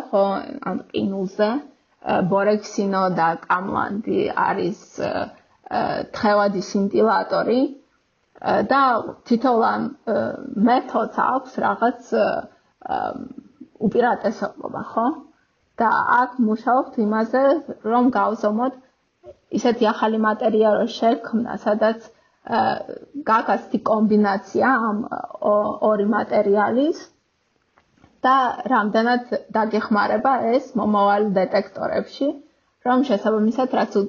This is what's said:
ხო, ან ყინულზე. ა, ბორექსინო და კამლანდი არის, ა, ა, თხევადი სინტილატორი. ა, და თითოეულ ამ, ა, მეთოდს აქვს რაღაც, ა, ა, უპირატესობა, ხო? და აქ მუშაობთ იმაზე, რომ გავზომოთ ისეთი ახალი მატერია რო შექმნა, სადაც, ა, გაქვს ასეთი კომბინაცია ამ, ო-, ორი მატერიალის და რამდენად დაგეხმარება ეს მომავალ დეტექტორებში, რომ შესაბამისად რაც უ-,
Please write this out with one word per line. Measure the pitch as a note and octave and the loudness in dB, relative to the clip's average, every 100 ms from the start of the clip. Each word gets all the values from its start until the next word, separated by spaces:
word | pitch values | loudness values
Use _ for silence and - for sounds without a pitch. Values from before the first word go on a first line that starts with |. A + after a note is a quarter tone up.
ხო, | - G3+ G3 G3 - - | 0 0 0 -2 -8 -10
ან | - F#3 | -6 -8
ყინულზე. | - - G#3+ G3 F#3+ - G#3+ C4 - _ _ _ | -6 -4 -4 -4 -6 -2 0 -2 -8 _ _ _
ა, | - G3+ | -2 0
ბორექსინო | F#3 G3 G3+ G#3+ - - G3 F#3+ F#3 | 2 2 2 0 -2 -4 -2 0 0
და | E3+ E3 E3+ | 2 0 0
კამლანდი | - F3+ G3 G#3+ - G3+ A3 - - - | -2 -2 -2 -4 -4 -6 -2 -2 0 0
არის, | - F#3+ F3 - - - | 0 0 -4 -6 -12 -8
ა, | - - - - _ _ - | -6 -4 -8 -12 _ _ -6
ა, | - - - - | -4 -2 -4 -8
თხევადი | - G#3+ G#3 G3+ F#3+ | -2 2 4 2 -2
სინტილატორი. | - G3+ G3 G#3+ A3 F#3+ F#3 F3+ - B3 | -4 -2 0 2 2 2 0 -2 0 0
ა, | C#4 - _ _ _ _ _ - - F#3+ | 0 -4 _ _ _ _ _ -8 -2 0
და | G#3 C#4 C4+ A#3 - - | 2 2 2 2 -4 -12
თითოეულ | - A3+ C4 A#3 | -2 0 2 2
ამ, | A3 G#3+ A3+ - | 2 0 -4 -8
ა, | - A3 A3 - - - | -4 -2 -2 -6 -8 0
მეთოდს | A3+ B3+ - A#3+ A3+ - | 4 4 0 -4 -2 -2
აქვს | - C4 C4 - | 0 -2 -4 -4
რაღაც, | A3 G3+ A#3 A#3+ - | -2 0 0 -2 -4
ა, | A3 - - - _ _ _ | 0 0 0 -6 _ _ _
ა, | - A#1+ G#1 - - - - _ - - | -6 -4 -4 -8 -12 -18 -20 _ -20 -4
უპირატესობა, | G#3 A#3+ A#3+ G3+ G3+ - - - - - | -2 2 0 0 -2 -4 -8 -8 -10 -10
ხო? | - - A#3 D#4+ - _ _ _ _ - | -6 -2 -2 -2 -10 _ _ _ _ -2
და | A3+ - - | 0 2 2
აქ | A#3+ C4 C4+ | 2 0 0
მუშაობთ | G#3+ A3 B3+ B3+ - - | 0 0 2 0 0 -2
იმაზე, | G#3 G#3+ A3+ B3+ C#4 D4+ - - | 0 0 0 2 4 2 -2 -8
რომ | G#3+ A#3 B3 | -2 2 2
გავზომოთ | A3 G3 A3+ G#3 G#3+ B3+ C4 _ _ _ _ - - _ | 2 0 0 -2 0 -4 -6 _ _ _ _ -20 -20 _
ისეთი | - B3+ A3+ G#3+ | -2 0 2 0
ახალი | A3 A3 A3 | 2 0 2
მატერია | G#3+ G#3+ A3 G#3+ A3 | 0 0 0 4 4
რო | G3+ A3+ | 2 0
შექმნა, | - A3+ C#4+ - A3 A#3+ - | 0 0 0 -2 -4 -4 -4
სადაც, | - G#3+ A3 A3+ - _ _ _ - | -2 0 0 -2 -10 _ _ _ -4
ა, | A3+ G#3+ - - - - C#4+ | 0 0 -2 -8 -14 -14 -8
გაქვს | B3+ A3 - | 0 0 2
ასეთი | G#3 - A3 | -2 -2 -4
კომბინაცია | - G#3+ G#3+ G#3 G#3 G3 - E4+ C4 C4 | 0 2 4 4 2 0 -4 0 2 2
ამ, | A3+ G#3 - - - - | 0 -4 -6 -8 -10 -4
ო-, | - G#3 G#3 - | 2 2 0 0
ორი | A3 G#3+ G3+ | 0 2 2
მატერიალის | G#3 - A3 G3+ G3+ G3+ A3+ D4 F#4 - _ _ _ _ _ _ _ _ _ _ _ | 0 0 0 4 4 4 2 0 -2 -10 _ _ _ _ _ _ _ _ _ _ _
და | C4 E4+ B3 - | 2 4 2 -2
რამდენად | - B3 G#3 A3 A#3 B3 B3 - - | 0 0 2 2 2 0 -2 -6 -2
დაგეხმარება | A3 A3 G#3+ - G#3 G#3 G#3+ C#4 C4 A3+ | -2 0 -2 0 2 2 0 2 2 2
ეს | B3+ - | 0 -2
მომავალ | A3 G#3 G#3 G3+ G3+ G#3+ | -2 0 2 4 4 2
დეტექტორებში, | F#3 F3+ A3 A3 - - - - - C#4 D4+ - _ _ _ | 0 2 0 -2 -6 -4 -4 -4 -4 -4 -4 -14 _ _ _
რომ | B3 B3+ | 0 0
შესაბამისად | C4 G3+ G#3 G#3+ G#3+ A3+ C4 | 2 0 0 2 2 0 0
რაც | B3+ A3 | 0 0
უ-, | G3+ | 0